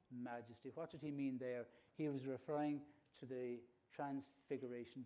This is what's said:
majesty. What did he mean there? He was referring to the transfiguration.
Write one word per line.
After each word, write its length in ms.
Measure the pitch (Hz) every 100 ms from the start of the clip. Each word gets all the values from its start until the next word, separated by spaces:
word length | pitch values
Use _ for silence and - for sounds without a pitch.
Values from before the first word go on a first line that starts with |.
| -
majesty. 640 | 123 123 120 117 117 131
What 180 | 156 165
did 100 | 156
he 100 | 151
mean 260 | 143 139 127
there? 280 | 127 123 113 - - -
He 100 | 151
was 180 | 139 135
referring 540 | 127 - 147 147 143 143 - _ -
to 60 | 127
the 340 | 127 123 120 120 _ _
transfiguration. 1080 | - 143 139 - - - 135 123 123 120 131